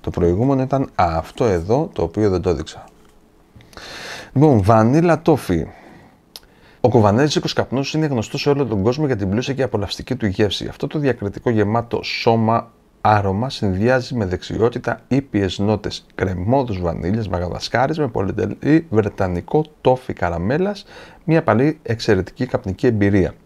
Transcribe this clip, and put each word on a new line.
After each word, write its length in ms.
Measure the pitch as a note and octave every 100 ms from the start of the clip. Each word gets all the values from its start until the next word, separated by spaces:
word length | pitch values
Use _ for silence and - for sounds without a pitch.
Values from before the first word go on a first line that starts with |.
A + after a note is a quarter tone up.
Το 100 | -
προηγούμενο 520 | F2 F2 F2+ B2+ C3+
ήταν 280 | C3 C3+ C3+
αυτό 500 | - F2+ D#2+ - -
εδώ, 460 | B2 F2+ E2+ B2 D#3+
το 100 | -
οποίο 280 | F2 G2+ G#2+
δεν 120 | F#2
το 80 | F2+
έδειξα. 340 | D#2+ - - - _ - - _ _ _ - - - - - - - -
Λοιπόν, 320 | - D3+ B2 F#2+
Vanilla 500 | A2+ A2 C#3+ E3+ D#3
Toffee. 400 | - D3 - F2 - - - - - _ _ - _ _ - _
Ο 80 | A#2+
κουβανέζικος 640 | A#2+ G#2 G#2 D3 F3 -
καπνός 420 | - G#2 B2 C#3
είναι 120 | D#3 D#3
γνωστός 340 | C3 G#2+ C#3+
σε 80 | D3
όλο 180 | C#3 C3
τον 160 | G#2
κόσμο 240 | F#2+ D3+ D#3
για 100 | A#2+
την 140 | G2
πλούσια 240 | G2+ B2
και 80 | C3
απολαυστική 540 | C3 A2 F#2+ - - B2
του 100 | A2
γεύση. 400 | F#2+ G#2+ - -
Αυτό 200 | - C#3+
το 120 | D#3+
διακριτικό 520 | C#3+ A#2+ G2+ - -
γεμάτο 520 | A2 G#2 A2+ A#2 -
σώμα 680 | - - - A#2 A2 A#2 - _ _ _
άρωμα 460 | G#2 G#2+ G2 F#2+ B2+
συνδυάζει 640 | - G#2 F#2 A2 C3 B2
με 100 | B2
δεξιότητα 760 | G2 F2+ - - A2+ A#2 A#2 - -
ήπιες 500 | C3 C3+ G#2 G2 -
νότες 480 | G2+ G#2+ - - _
κρεμμόδους 680 | - F#2+ F2+ F#2 C3 B2+ F#2+
βανίλιας 480 | F2 E2 E2+ A2 G#2
Μαγαδασκάρης 680 | F#2 F2+ - - A2+ C3+ D#3
με 100 | C#3+
πολυτελή 800 | A2+ G2 G#2 G2 - - D#3+ E3
βρετανικό 760 | G#2 G2+ - F#2+ F2 - D3+ D#3 _
τόφι 320 | - B2+ -
καραμέλας, 720 | - F2 E2+ F2+ C#3+ F#3 G#3 - - - -
μια 180 | - D#3+
παλή 360 | D#3+ A2 C#3 D3+
εξαιρετική 640 | - A2+ - G2 F#2 - B2
καπνική 400 | B2 - F#2 B2+
εμπειρία. 480 | A2+ G2+ G2+ E2 -